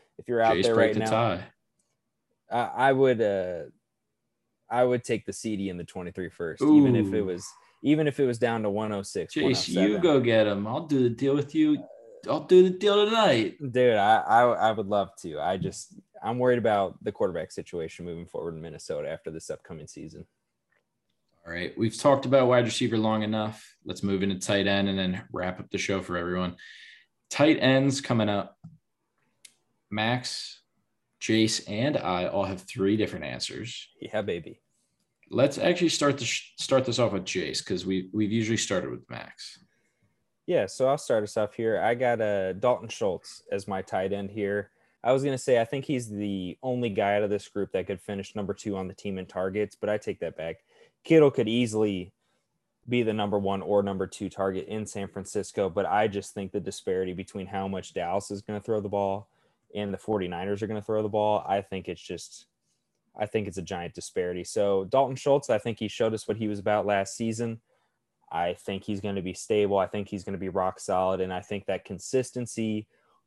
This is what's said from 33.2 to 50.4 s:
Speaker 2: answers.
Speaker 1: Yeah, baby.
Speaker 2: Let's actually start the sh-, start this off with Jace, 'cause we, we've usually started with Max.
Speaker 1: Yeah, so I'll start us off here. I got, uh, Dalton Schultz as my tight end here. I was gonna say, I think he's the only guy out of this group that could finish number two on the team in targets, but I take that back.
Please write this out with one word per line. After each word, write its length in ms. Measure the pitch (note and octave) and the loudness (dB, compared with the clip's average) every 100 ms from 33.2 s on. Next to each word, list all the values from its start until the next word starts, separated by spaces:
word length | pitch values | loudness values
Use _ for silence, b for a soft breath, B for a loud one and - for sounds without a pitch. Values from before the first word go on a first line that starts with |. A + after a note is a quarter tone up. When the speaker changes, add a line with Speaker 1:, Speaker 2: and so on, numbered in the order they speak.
| D2 | -10
Speaker 2:
answers. 640 | B1+ - C2+ B2 - - - | -8 -8 -10 -12 -12 -16 -16
Speaker 1:
Yeah, 220 | - G#2+ | -8 -6
baby. 380 | G2+ E2+ - - _ _ _ _ _ _ - | -4 -6 -8 -20 _ _ _ _ _ _ -6
Speaker 2:
Let's 280 | A#2 C#3+ - | 0 0 2
actually 320 | F3+ F3 E3 | 0 2 2
start 280 | - C#3+ - | 2 2 0
the 60 | |
sh-, 300 | A#2+ - - - | -2 -4 -8 -8
start 260 | - C3 | 2 2
this 140 | B2+ A#2 | 2 2
off 140 | A2+ | 2
with 120 | G2 | 0
Jace, 400 | F#2 F#2 D#2 - | -4 -4 -4 -4
'cause 220 | - F2+ F#2+ | -4 -4 -2
we, 220 | F#2+ F#2 | -2 -2
we've 200 | G#2 G#2 | -2 0
usually 240 | A2+ G#2+ A2+ | 0 0 0
started 340 | - F#2 C#2 | 0 -2 -4
with 180 | B1 - | -10 -12
Max. 520 | - - - - - _ _ _ _ _ _ _ _ - | -14 -14 -18 -20 -20 _ _ _ _ _ _ _ _ -2
Speaker 1:
Yeah, 180 | E3 F#2+ | 0 0
so 200 | - C3 | 0 0
I'll 100 | C#3 | 0
start 280 | - A2+ | 0 0
us 120 | G#2 A2+ | 0 -2
off 180 | G#2 | -4
here. 260 | - A2+ G2 | -2 0 2
I 160 | G#2 A#2+ | 0 0
got, 240 | B2 A#2 | 0 0
uh, 320 | G#2+ G2+ F#2+ | 0 0 -2
Dalton 360 | F#2 B2 A#2+ A2+ | 0 0 0 -4
Schultz 540 | - G2+ E2+ - - - | -4 -2 -4 -8 -16 -8
as 160 | G2 G#2 | -6 -4
my 160 | F#2+ | -8
tight 300 | - F#2+ F#2+ | -4 -4 -2
end 180 | G2+ G2 | -4 -6
here. 400 | G#2+ G2 G2+ G2+ _ _ _ A#2 | -4 -4 -4 -6 _ _ _ 0
I 60 | |
was 100 | C3+ | 0
gonna 160 | C#3 C3 | 0 -2
say, 220 | - A#2 | 2 2
I 40 | |
think 200 | A2+ C#3 | 2 -4
he's 260 | C3 C3 A2+ | -4 -4 -4
the 480 | G#2 G#2 G2 F2+ - | -6 -4 -4 -6 -8
only 280 | B2+ B2 A#2+ | -6 -4 -2
guy 260 | G2+ G2+ G#2 | 0 2 2
out 60 | |
of 80 | G#2 | 0
this 180 | G2+ - | -2 -4
group 220 | G#2 F#2+ | -6 -4
that 140 | F#2+ F2+ | -4 -4
could 140 | F#2 | -8
finish 340 | - G2 G2 | -8 -8 -8
number 180 | G#2+ G2 | -8 -6
two 240 | G2 G#2+ G2 | -6 -6 -6
on 120 | F#2 | -6
the 60 | |
team 240 | F#2+ G2+ F#2 | -8 -8 -8
in 80 | F2+ | -8
targets, 500 | F2+ F#2+ G2+ G2+ - | -4 -2 -2 -4 -4
but 80 | G#2 | -4
I 100 | G#2+ | -2
take 200 | - F2 | -4 -6
that 160 | E2 | -6
back. 200 | - | -8